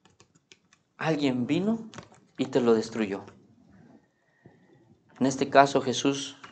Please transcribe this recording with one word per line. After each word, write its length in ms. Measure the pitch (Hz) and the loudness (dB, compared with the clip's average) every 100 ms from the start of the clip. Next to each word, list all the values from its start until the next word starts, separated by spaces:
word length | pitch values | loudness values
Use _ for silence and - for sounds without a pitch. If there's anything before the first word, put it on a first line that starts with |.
| _ _ - _ _ - _ _ _ - | _ _ -20 _ _ -20 _ _ _ -8
alguien 500 | 156 147 143 123 120 | -4 0 0 0 -2
vino 440 | 160 202 226 - - - - _ - | 0 0 -2 -6 -16 -20 -20 _ -8
y 80 | 123 | -2
te 140 | 135 | 2
lo 140 | 120 | 4
destruyó. 500 | 113 110 117 104 98 - - _ _ _ - - - _ _ _ _ - - _ _ _ _ _ - | 2 2 -4 -4 -6 -10 -20 _ _ _ -20 -20 -20 _ _ _ _ -20 -20 _ _ _ _ _ -2
En 60 | 131 | -2
este 220 | 135 139 | 0 4
caso 320 | 139 139 139 | 6 6 4
Jesús 560 | 127 117 143 139 - - - | -2 -2 -2 -2 -8 -16 -20